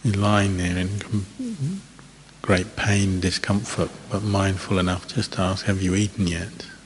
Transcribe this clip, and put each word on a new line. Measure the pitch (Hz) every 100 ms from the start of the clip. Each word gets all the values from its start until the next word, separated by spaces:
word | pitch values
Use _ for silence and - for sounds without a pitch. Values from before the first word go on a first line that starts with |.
He's | 123 98
lying | 101 104 98 92
there | 90 90
in | 92 101
com-, | - 107 95 - 247 196 139 196 - - - - - -
great | - 92 92 -
pain, | - 101 98 92
discomfort, | 90 - - 101 113 - 82 - -
but | 101
mindful | 104 101 98 95 - 95
enough | 90 87 -
just | - -
to | -
ask, | 92 101
"Have | - 95
you | 95
eaten | 90 104 - 90
yet?" | 85 98 - - -